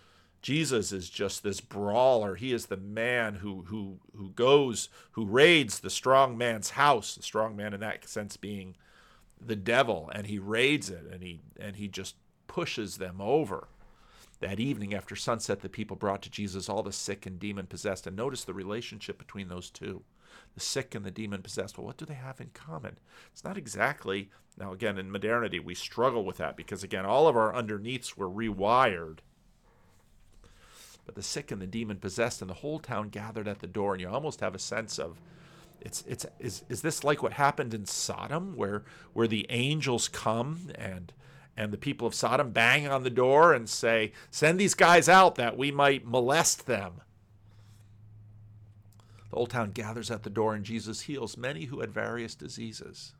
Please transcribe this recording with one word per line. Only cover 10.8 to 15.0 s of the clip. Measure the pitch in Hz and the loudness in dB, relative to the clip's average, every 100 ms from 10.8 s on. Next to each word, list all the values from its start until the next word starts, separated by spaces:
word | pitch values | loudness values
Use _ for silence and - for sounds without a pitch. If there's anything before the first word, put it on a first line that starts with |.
| 95 | -4
it, | 87 73 | -12 -14
and | 90 | -14
he, | 90 82 73 - | -14 -16 -18 -14
and | 101 98 | -14 -10
he | 104 | -10
just | 92 95 - _ _ - | -8 -12 -14 _ _ -10
pushes | - 165 - 101 - | -6 -4 -6 -6 -8
them | 90 92 | -10 -4
over. | 101 151 113 85 - - - _ - - - _ | 2 2 2 -6 -10 -20 -20 _ -20 -20 -20 _
That | 95 98 | -6 -2
evening | 135 110 101 | -2 -4 -6
after | 98 | -8